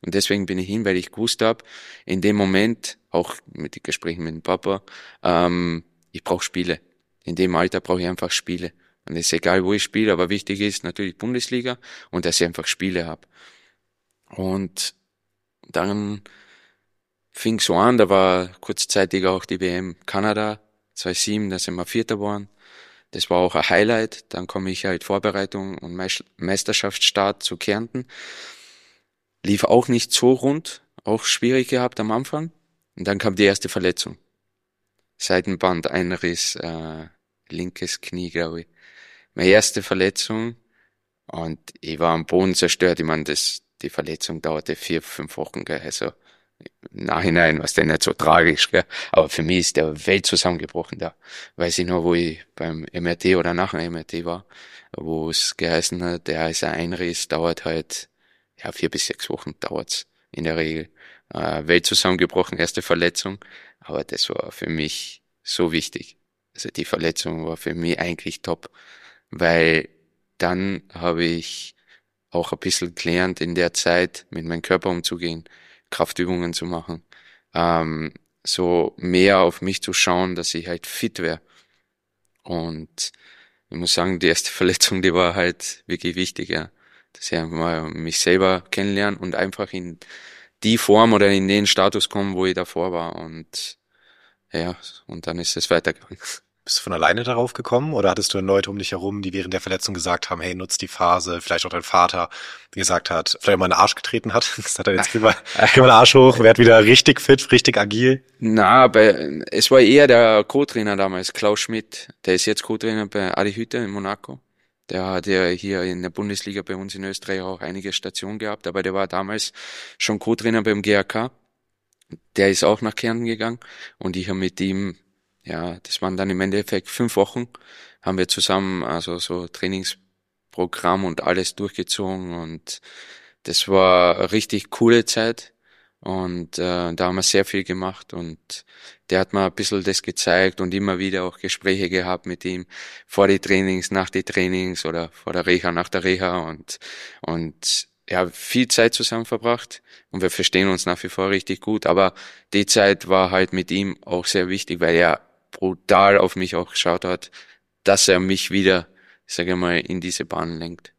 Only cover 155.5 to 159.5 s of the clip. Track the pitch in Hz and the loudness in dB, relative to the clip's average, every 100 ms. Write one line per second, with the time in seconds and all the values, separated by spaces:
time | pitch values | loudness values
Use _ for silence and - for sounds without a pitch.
155.5 | - 95 90 - 95 98 101 92 - 92 | -6 -4 -4 4 6 8 6 4 0 -4
156.5 | 85 90 - 87 87 92 90 - - - | -4 -6 -2 0 0 -2 -6 -8 -20 -20
157.5 | _ _ _ - 98 - 90 95 95 - | _ _ _ 2 4 6 4 4 -2 0
158.5 | 95 95 92 82 _ _ _ _ - 87 | 2 4 2 0 _ _ _ _ -6 -2